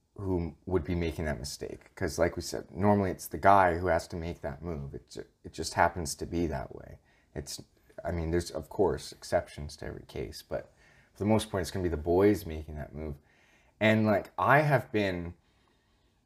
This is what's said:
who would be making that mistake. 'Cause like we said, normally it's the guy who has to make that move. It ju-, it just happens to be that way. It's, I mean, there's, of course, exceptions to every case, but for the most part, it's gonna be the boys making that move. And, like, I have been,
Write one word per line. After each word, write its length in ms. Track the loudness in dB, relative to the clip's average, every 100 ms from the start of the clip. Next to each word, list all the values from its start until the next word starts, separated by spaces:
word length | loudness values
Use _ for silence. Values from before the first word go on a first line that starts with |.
| _ -10
who 360 | -2 -2 -2 -8 -2
would 180 | -2
be 120 | 0 -2
making 280 | -2 -2 -4
that 140 | -4
mistake. 560 | -8 -10 -10 -12 -16 -6
'Cause 240 | -4 0
like 160 | 0 0
we 60 |
said, 240 | -6 -8 -8
normally 380 | 0 4 4 2
it's 180 | -4 -8
the 100 | 4
guy 400 | 8 8 8 4
who 100 | 2
has 180 | 0 0
to 80 | -8
make 240 | -6 -8
that 200 | -8 -8
move. 320 | -8 -8 -8
It 160 | -12 -14
ju-, 160 | -16 -16 _ -16
it 80 |
just 200 | -8 -6 2
happens 380 | 2 2 -6 -6
to 100 | -4
be 200 | -2 0
that 280 | -2 -8 -12
way. 240 | -18 -20 _ _ _ -12
It's, 260 | -10 -12 -16 _ _ -10
I 80 | -4
mean, 180 | -2 0
there's, 200 | 0 0
of 160 | -6 -8
course, 440 | 0 2 2 -6
exceptions 640 | -16 -2 -2 -2 -10 -12 -10
to 80 | -12
every 180 | -12 -12
case, 360 | -10 -8 -10 -8
but 260 | -8 -8 _ _ _ _
for 60 | _
the 60 | 2
most 240 | 2 2
part, 120 | -4
it's 100 | -4
gonna 120 | -2
be 60 | -2
the 60 | -2
boys 480 | 2 6 6 4 -2
making 300 | -10 -10 -10
that 180 | -10
move. 220 | -10 -10 -10 _ _ _ _ _ _
And, 260 | 2 4 4
like, 260 | 2 0 0
I 220 | 4 6
have 320 | 6 2 2
been, 420 | 0 0 -2 -6 -12 _ _ _ _ _ _ _ _